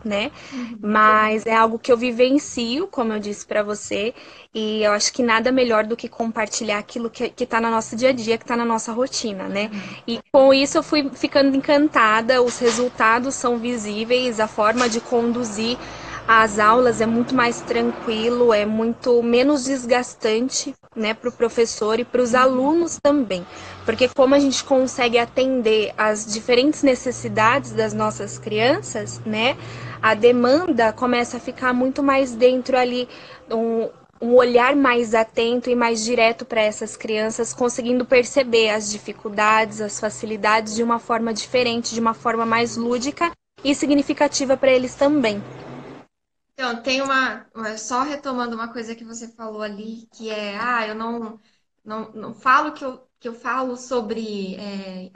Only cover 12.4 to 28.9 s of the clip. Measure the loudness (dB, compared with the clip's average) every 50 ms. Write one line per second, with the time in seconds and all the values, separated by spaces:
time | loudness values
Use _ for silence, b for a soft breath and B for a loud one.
12.4 | 2 2 0 0 0 0 2 2 0 -2 0 2 2 2 2 2 0 -2 -4 -4
13.4 | -2 -2 -2 -2 -2 -4 -4 -4 -4 -6 -6 -4 -2 0 0 2 0 0 -2 -2
14.4 | -2 -2 0 0 2 2 2 2 2 0 0 -4 -4 -2 0 0 0 0 -2 -2
15.4 | -4 -6 -4 -4 -4 -4 -4 -6 B B B B B B B B B 4 4 6
16.4 | 4 4 4 4 4 6 6 6 6 4 2 2 0 0 0 0 0 0 2 2
17.4 | 2 2 0 -4 -4 -4 -2 -2 -2 -2 -4 -4 -6 -4 -4 -2 0 0 2 4
18.4 | 4 4 4 4 2 0 0 -2 -2 -2 -4 -2 0 2 2 4 4 4 4 4
19.4 | 4 4 2 2 0 -2 -4 -4 0 0 0 0 0 -2 -6 -4 -2 0 0 0
20.4 | -2 -2 -4 -6 -6 -8 -10 _ _ _ -8 -6 -4 -4 -4 -4 -6 -8 -4 -2
21.4 | -2 0 2 2 0 0 0 -2 -2 0 0 0 -2 0 0 0 2 2 4 4
22.4 | 4 4 4 2 2 2 2 2 2 0 -2 0 2 2 4 2 2 -2 -4 -6
23.4 | -8 -10 B B B B B B B -4 0 2 0 2 4 4 4 6 6 6
24.4 | 4 4 0 -2 0 2 2 2 2 2 0 0 0 2 2 2 0 0 0 0
25.4 | 0 2 2 0 2 2 2 2 0 -2 -2 -2 0 0 0 -2 -4 -6 -8 -4
26.4 | -2 2 2 4 4 2 2 2 2 2 2 2 0 -4 -6 -6 -6 -4 0 2
27.4 | 2 2 2 0 -2 -4 -2 -2 -2 -2 -2 -2 -2 -2 -2 -4 -8 -10 -10 -12
28.4 | -10 -6 -2 0 2 2 2 0 -2 -8